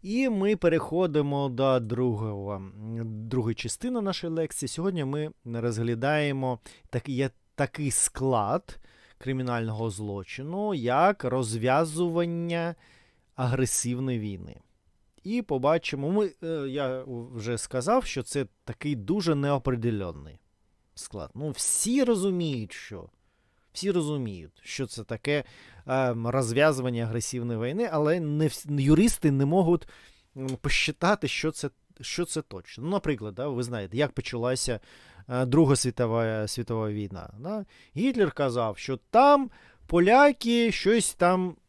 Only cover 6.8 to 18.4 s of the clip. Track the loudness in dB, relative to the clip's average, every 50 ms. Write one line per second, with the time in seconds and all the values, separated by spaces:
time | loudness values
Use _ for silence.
6.8 | _ -6 -6 -6 -4 -2 -2 0 0 -2 _ _ _ _ _ -2 -2 -2 _ -4
7.8 | -4 -2 0 0 -2 -2 _ -2 0 2 2 2 2 2 0 -2 -2 -6 -18 -18
8.8 | -18 -20 _ _ _ _ _ _ -6 -4 -4 -2 -2 -2 -2 -2 -2 -2 -2 -2
9.8 | -4 -4 -4 -4 -6 -6 -6 -8 -8 -10 -12 -10 -10 -8 -6 -4 -2 -2 -2 -2
10.8 | 0 2 4 4 4 4 4 _ -2 -2 0 0 -2 -2 -2 0 2 2 4 4
11.8 | 2 0 0 -2 -2 0 2 0 0 0 -2 -4 -4 -2 -2 -2 -2 -4 -6 _
12.8 | _ _ _ _ _ _ _ _ _ _ _ -4 -2 0 2 2 0 0 0 -2
13.8 | -2 -2 -2 -2 -2 -2 -2 -2 -4 -6 -8 -8 -12 -16 -18 -20 _ _ _ _
14.8 | _ _ _ _ _ _ _ _ _ -4 -4 -4 -2 -2 -2 0 2 2 2 2
15.8 | 0 -4 -6 -4 -2 0 0 0 0 0 -4 _ -8 -6 -6 -4 -4 -4 -4 -2
16.8 | -2 -2 -4 -6 -8 -8 -10 -10 -10 -10 -12 -8 -6 -4 -4 -4 -6 -4 -6 -4
17.8 | 0 2 0 0 0 -2 -6 -8 -8 -6 -4 -6